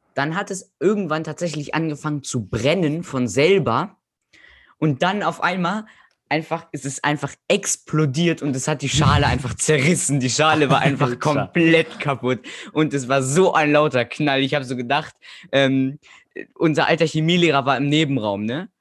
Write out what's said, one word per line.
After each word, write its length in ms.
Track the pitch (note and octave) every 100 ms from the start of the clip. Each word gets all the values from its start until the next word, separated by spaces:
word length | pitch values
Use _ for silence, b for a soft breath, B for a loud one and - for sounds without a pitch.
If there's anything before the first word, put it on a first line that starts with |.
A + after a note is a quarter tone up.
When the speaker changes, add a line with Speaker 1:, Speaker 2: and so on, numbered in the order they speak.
| _ -
Speaker 1:
Dann 200 | C#3+ E3+
hat 140 | G3+
es 240 | F#3+ - _
irgendwann 440 | F3 G#3+ F3 D#3
tatsächlich 520 | D#3+ D3 F3 D3+ C#3+ D#3
angefangen 480 | D#3+ D3 D#3 D3
zu 240 | - C3 G2
brennen 560 | A2+ B2+ F#3 D#3 D#3+
von 240 | - C3+ B2
selber. 680 | G2 D#3+ G3 A#2+ A#2 G3 - _ _ _ b b b b b
Und 240 | D3+ C3
dann 180 | F3 G#3
auf 200 | E3 -
einmal 420 | E3+ F#3 F3 G#3+ G#3+ B B B _
einfach, 380 | D3+ D#3+ D#3+ -
es 140 | C#3+ -
ist 200 | - C#3+
einfach 280 | D3 C3 - _
explodiert 960 | G3+ - - - D#3 D3+ C3 E3+ E3
und 140 | C#3 C3+
es 120 | C#3
hat 140 | D#3
die 80 | C3+
Schale 380 | B2+ C#3+ C#3+ C#3
Speaker 2:
<laughs> 0 |
Speaker 1:
einfach 260 | B2+ -
zerrissen. 680 | - - D3+ C#3 E3 - C#3
Die 100 | B2+
Schale 380 | A#2 D#3 D#3 C#3
war 80 | C#3
einfach 300 | C#3 C#3 C#3
Speaker 2:
Alter. 80 | A#2+
Speaker 1:
komplett 800 | D3+ C#3+ G2 F3 E3 D#3+ E3 -
kaputt. 400 | C#3+ C3+ B2 B2 B B B
Und 220 | D3 D#3 C#3
es 120 | B2
war 140 | C3+
so 320 | C3 D3 F#3+
ein 180 | D#3 D3+
lauter 340 | D3 D3+ B2+ A#2
Knall. 360 | - D3+ C3+
Ich 140 | C3+ D3
hab 80 |
so 120 | B2+ B2+
gedacht, 400 | A#2+ C#3+ D3+ - B B B
ähm, 480 | C3+ C3+ C3+ C3 C#3+ B B B - - -
unser 320 | D#3+ D#3 C3+
alter 180 | D#3+ D#3
Chemielehrer 600 | D#3 D#3+ F3+ E3+ C#3 C3
war 100 | B2+
im 100 | C#3+
Nebenraum, 540 | D3+ D#3 C3+ G#2+ G2
ne? 260 | G#2+ C3+ F#3 _